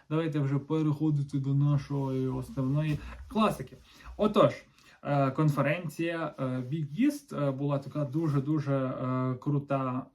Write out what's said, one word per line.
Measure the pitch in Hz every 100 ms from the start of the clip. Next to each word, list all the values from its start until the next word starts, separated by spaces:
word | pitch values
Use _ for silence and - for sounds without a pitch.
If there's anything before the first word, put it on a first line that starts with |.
| -
Давайте | 156 165 151
вже | 135 139
переходити | 139 156 151 143 156 147 139 143
до | 135
нашої | 139 143 143 143 143 135 131 131
основної | 131 120 120 131 143 156 147 - - -
класики. | 214 214 143 - - - - - -
Отож, | 214 214 131 - - _ - -
Е, | 139 143 135
конференція, | 131 156 143 139 170 175 - 165 165 156 -
е, |
Big | 131 127 123 165 147 160 285
East, | 285 - 143
е, | 143
була | 131 143 139
така | - 151
дуже-дуже, | 139 143 165 139 135 156 143
е, | 139 131 - 127 127 127
крута, | 123 - 143 143 139 131 127 127